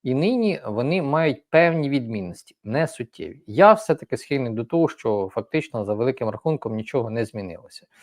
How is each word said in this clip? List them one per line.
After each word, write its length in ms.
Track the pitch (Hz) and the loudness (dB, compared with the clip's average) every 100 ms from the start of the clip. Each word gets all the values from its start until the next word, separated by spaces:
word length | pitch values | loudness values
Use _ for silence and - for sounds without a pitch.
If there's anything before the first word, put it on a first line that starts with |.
і 120 | - | -2
нині, 460 | 131 185 247 220 160 110 | 0 2 2 0 -2 -4
вони 360 | 107 135 185 | -4 -2 0
мають 420 | 139 156 160 131 _ | 0 2 0 -2 _
певні 380 | 160 170 165 143 | 4 6 2 0
відмінності, 680 | 139 117 110 90 85 - _ | -2 -2 -6 -8 -12 -20 _
не 220 | 104 127 160 | -4 -2 -2
суттєві. 540 | - 117 - 82 - - | -4 -12 -10 -14 -14 -6
Я 260 | 110 202 | 6 8
все-таки 440 | 214 - 156 - 120 | 8 2 -2 -2 -8
схильний 360 | - 139 120 | -4 -4 -2
до 120 | 110 | -4
того, 240 | 117 165 165 | -2 0 0
що 420 | - 117 104 95 | 0 -2 -2 -2
фактично 520 | - - 156 151 117 | -6 -2 -4 -2 -6
за 100 | 101 | -4
великим 340 | 107 123 131 110 | 0 0 0 -6
рахунком 480 | 135 160 151 - 110 | -4 -4 -4 -4 -6
нічого 340 | 107 135 113 | -4 -4 -4
не 140 | 113 | -4
змінилося. 640 | 110 107 95 82 - - _ _ | -6 -6 -10 -12 -18 -20 _ _